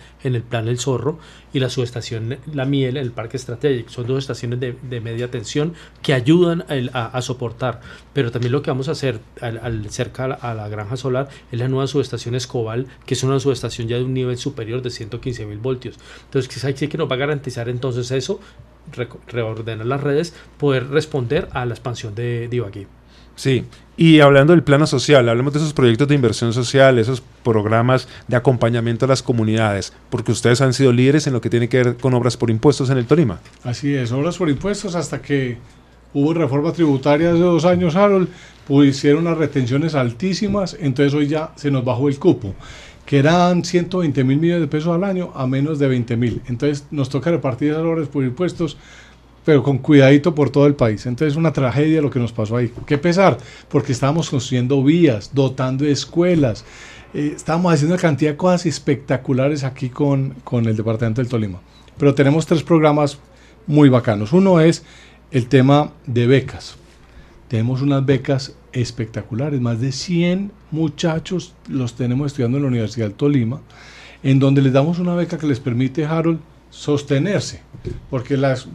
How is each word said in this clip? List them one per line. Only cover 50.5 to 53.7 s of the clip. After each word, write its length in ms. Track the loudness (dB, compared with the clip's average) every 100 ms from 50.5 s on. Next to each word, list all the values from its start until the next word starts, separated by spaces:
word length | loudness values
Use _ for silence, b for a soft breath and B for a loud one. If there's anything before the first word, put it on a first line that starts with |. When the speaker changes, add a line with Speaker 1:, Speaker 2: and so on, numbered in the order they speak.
| 4 4
Speaker 3:
el 80 |
país. 300 | 4 0 0
Entonces, 320 | -6 -4 -2 0
una 160 | 0
tragedia 480 | 0 0 2 2 2
lo 80 | 0
que 100 | 0
nos 140 | -2
pasó 240 | -4 -2 -2
ahí. 160 | -2 -6 -4
Qué 100 | 0
pesar, 400 | 2 4 4 2 B B
porque 240 | B